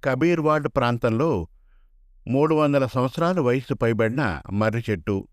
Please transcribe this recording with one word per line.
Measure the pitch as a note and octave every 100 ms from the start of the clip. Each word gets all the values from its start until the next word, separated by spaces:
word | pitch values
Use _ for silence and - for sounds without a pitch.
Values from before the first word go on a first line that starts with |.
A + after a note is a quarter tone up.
కబీర్వాడ్ | C#3 B2+ D#3+ E3+ D3+ D3+ C#3+
ప్రాంతంలో | - B2 A#2+ A#2+ A2+ D#3+ A2+ D#2+ - _ _ _ _ _ - -
మూడు | C3 D#3
వందల | D#3 D3+ C#3+ C3
సంవత్సరాలు | C3 B2+ - E3+ F#3
వయస్సు | B2+ B2+ B2
పైబడిన | C#3+ A#2 A2+ A2+ B2+ B2+ D2+ -
మర్రి | G2+ G#2+ A2+ A2+
చెట్టు. | G2+ D#2 G2 G2+